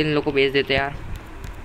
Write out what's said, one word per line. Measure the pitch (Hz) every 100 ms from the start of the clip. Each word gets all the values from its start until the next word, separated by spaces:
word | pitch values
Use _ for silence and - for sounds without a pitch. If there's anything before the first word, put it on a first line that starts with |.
इन | 156
लोग | 147
को | 147
भेज | 139 139
देते | 135 131
हैं | 135
यार। | 139 - - - - - - -